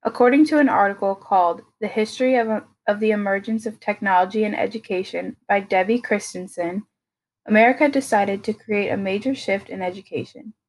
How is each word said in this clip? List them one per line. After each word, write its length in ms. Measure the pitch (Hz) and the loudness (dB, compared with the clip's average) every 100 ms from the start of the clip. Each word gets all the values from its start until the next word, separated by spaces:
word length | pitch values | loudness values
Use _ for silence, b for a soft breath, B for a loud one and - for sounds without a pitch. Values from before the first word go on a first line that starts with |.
According 420 | - - 247 277 302 | -4 4 4 6 4
to 140 | 302 | 4
an 80 | 277 | 4
article 480 | 214 202 196 196 196 | 4 2 0 -2 -4
called 460 | - 196 175 170 - _ | 0 2 4 0 -10 _
The 80 | 208 | -6
History 480 | 226 214 - 254 254 | -2 -4 0 2 2
of, 260 | 226 214 - _ - | 0 -4 -6 _ -4
of 140 | 208 | 0
the 100 | 214 | 0
Emergence 560 | 208 202 196 202 220 220 | 0 0 -2 -2 -6 -6
of 140 | 214 | -8
Technology 640 | - 202 196 185 190 214 | -6 -4 0 2 2 0
in 100 | 208 | -2
Education 800 | 208 - 220 - 185 190 175 180 - _ | -2 -4 -6 -6 -6 -6 -8 -10 -12 _
by 100 | 202 | -2
Debbie 420 | 196 190 185 240 | 0 0 2 0
Christensen, 840 | - 208 - 185 180 - 170 190 - _ _ _ _ _ | 0 -4 -4 -12 -12 -8 -6 -6 -10 _ _ _ _ _
America 440 | - 214 233 262 294 | 0 4 4 4 2
decided 560 | 277 269 214 202 196 | 0 0 0 0 -2
to 100 | 208 | -6
create 360 | 214 - 208 202 | -8 -4 -4 -2
a 60 | 202 | -4
major 380 | 196 196 262 | -2 -4 -4
shift 340 | 269 - 196 - | -6 -4 -4 -4
in 140 | 190 | -8
education. 720 | 180 190 - 143 - - 214 - | -8 -8 -10 -10 -10 -14 -20 -20